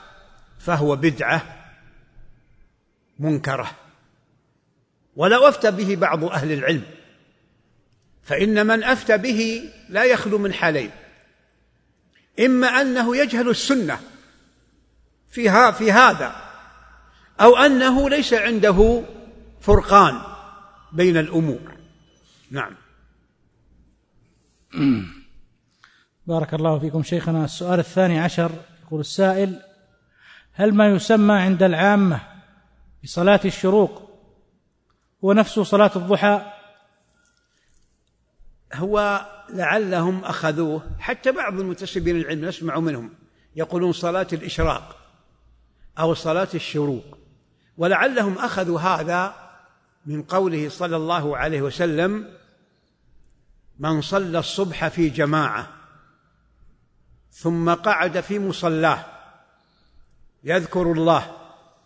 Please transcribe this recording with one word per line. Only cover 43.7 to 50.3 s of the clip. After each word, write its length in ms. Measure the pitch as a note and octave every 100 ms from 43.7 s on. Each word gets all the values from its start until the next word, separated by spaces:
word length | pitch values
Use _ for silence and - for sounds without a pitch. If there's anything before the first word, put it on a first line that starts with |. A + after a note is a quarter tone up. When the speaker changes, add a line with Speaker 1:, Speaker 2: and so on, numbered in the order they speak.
| F3 F3+
Speaker 1:
صلاة 340 | E3 F3 F#3 F3+
الإشراق 640 | E3 E3+ - D#3+ B2+ - - _ _ _ _ _ _ _ _ - -
أو 160 | E3
صلاة 340 | D#3+ E3 E3 F#3+
الشروق، 640 | E3+ - D3+ D3 B2 - - _ _ _ _ _ -
ولعلهم 600 | F3 F3 B3 B3 G3+ F#3
أخذوا 420 | A#3+ G3 F3 E3+
هذا 540 | F3+ E3 D#3 F3 F#3+ - - - _ _ _ _ D3
من 160 | D3+
قوله 460 | D3+